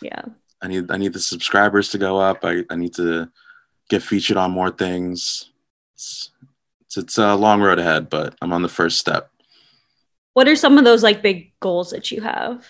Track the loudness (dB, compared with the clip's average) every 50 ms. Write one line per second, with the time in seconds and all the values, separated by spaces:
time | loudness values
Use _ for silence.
0 | -16 -14 -14 -14 -16 -16 -20 _ _ _ _ -14 -10 -8 -6 -6 -4 -4 -4 -4
1 | -4 -4 -4 -6 -6 -6 -6 -6 -6 0 2 4 4 4 4 2 0 0 -2 -2
2 | -2 0 0 2 2 2 0 0 -2 -4 -4 -4 -4 -6 -6 -6 -6 -6 -4 -4
3 | -2 -2 -2 -4 -6 -8 _ _ _ _ -20 _ _ _ _ _ _ -4 -4 -4
4 | -2 -2 -4 -2 -2 0 0 0 0 0 -2 -2 -4 -4 -4 -4 -6 -4 -4 -4
5 | -6 -6 -8 -8 -8 -8 -8 -10 -12 _ _ _ _ _ _ _ _ _ _ -18
6 | -16 -16 -14 -14 -16 -18 _ _ -20 _ _ _ _ _ _ _ _ -12 -10 -10
7 | -8 -6 0 0 2 2 4 4 4 4 4 4 4 4 4 2 2 2 0 0
8 | -2 -4 -6 -6 -6 -6 -8 -8 -6 -4 -2 -2 -2 -4 -2 -2 -2 -2 0 -2
9 | -4 -2 -4 -4 -6 _ _ _ _ _ _ _ _ _ _ _ _ _ _ _
10 | _ _ _ _ _ _ 2 4 6 6 4 4 6 6 8 8 8 8 6 6
11 | 6 4 2 2 0 -2 -2 -2 -8 _ _ -8 -4 -2 -2 -2 -4 -6 -8 -10
12 | -10 -10 -10 -8 -8 -6 -6 -6 -6 -8 -8 -12 -16